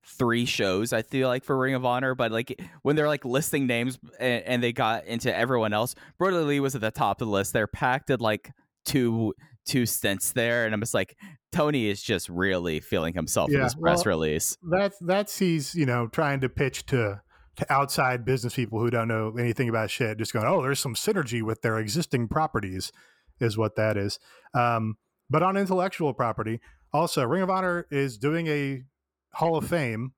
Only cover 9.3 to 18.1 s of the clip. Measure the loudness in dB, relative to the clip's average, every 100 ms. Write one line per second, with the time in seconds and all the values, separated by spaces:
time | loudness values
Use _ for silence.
9.3 | -2 -16 -14 -2 0 0 0 -2 -2 -2
10.3 | 0 0 2 0 -2 -2 -2 -2 -8 -20
11.3 | -20 _ 0 2 2 0 -2 -2 -2 -2
12.3 | -2 0 0 0 -4 -2 -2 0 -2 -2
13.3 | 0 2 2 0 0 2 2 2 2 2
14.3 | 0 -2 -6 -2 0 0 -2 0 0 0
15.3 | 0 2 2 -2 0 2 2 0 0 0
16.3 | 0 -2 0 -2 -2 -2 0 0 -4 _
17.3 | _ -20 -10 0 2 2 2 2